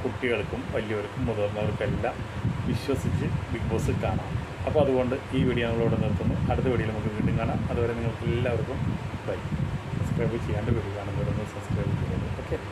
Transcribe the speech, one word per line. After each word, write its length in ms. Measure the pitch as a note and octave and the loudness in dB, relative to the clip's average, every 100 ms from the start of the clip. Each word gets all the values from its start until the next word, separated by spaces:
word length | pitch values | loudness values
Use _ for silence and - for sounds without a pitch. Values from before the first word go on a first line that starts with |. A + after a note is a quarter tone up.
കുട്ടികൾക്കും 580 | C3+ G#2 B2+ A2+ G2 A#2+ - A2+ | -2 0 0 2 0 -4 -2 -2
വലിയവർക്കും 460 | G#2+ G#2+ G2+ - A#2+ | 0 -2 -2 -2 0
മുതിർന്നവർക്കെല്ലാം 840 | G#2+ G#2 G#2 G#2+ G#2+ G2+ G2 A2+ - - - - - - | 2 0 2 0 0 0 0 0 -2 -6 -2 -2 0 0
വിശ്വസിച്ച് 580 | B2+ - C3 - - - - - | -2 0 0 0 0 0 -2 -2
ബിഗ് 140 | A#2+ G#2+ | -2 0
ബോസ് 240 | A2 - - A2 | 2 2 2 0
കാണാം. 240 | G#2+ - - - - - | 0 -2 -4 -4 -4 0
അപ്പോൾ 140 | D3+ C#3 | 4 4
അതുകൊണ്ട് 300 | B2+ B2 C3 - C3 | 4 2 0 0 2
ഈ 40 | C3 | 4
വീഡിയോ 180 | A#2+ A#2 | 4 2
നമ്മളിവിടെ 280 | A#2 A2+ - A2+ | 4 4 4 2
നിർത്തുന്നു. 320 | - - - - | 2 2 2 2
അടുത്ത 160 | B2 C3 | 2 4
വീഡിയോയിൽ 200 | A#2+ G#2+ | 2 2
നമുക്ക് 180 | G#2+ A2 G#2+ | 0 -2 0
വീണ്ടും 200 | A#2 A#2 | 2 2
കാണാം. 200 | A2+ A2 - | 2 0 0
അതുവരെ 240 | B2 A#2 A#2 | 0 0 0
നിങ്ങൾക്ക് 260 | A#2 A2+ A#2 A#2+ | -2 -2 0 2
എല്ലാവർക്കും 420 | B2 A2+ - B2+ - - - - - | 2 0 0 -2 -2 -2 -4 -6 -4
ബൈ. 120 | F#2 - - - - - - | -4 -4 -2 -2 -2 -4 -2
സബ്സ്ക്രൈബ് 420 | - - A2+ A#2 - | 0 2 2 0 0
ചെയ്യാണ്ട് 240 | G#2+ G#2 A#2 | 0 2 0
വീഡിയോ 160 | G2+ G2+ | 0 -6
കാണുന്നവരൊന്ന് 460 | G2+ G2 - G#2 G#2 G#2 | -4 -2 -2 -2 -4 -8
സബ്സ്ക്രൈബ് 380 | - - G2+ - | -4 -2 0 0
ചെയ്യുന്നത്. 380 | - - - - | 0 -2 -2 -4
ഓക്കെ. 160 | - - - | -4 -4 -4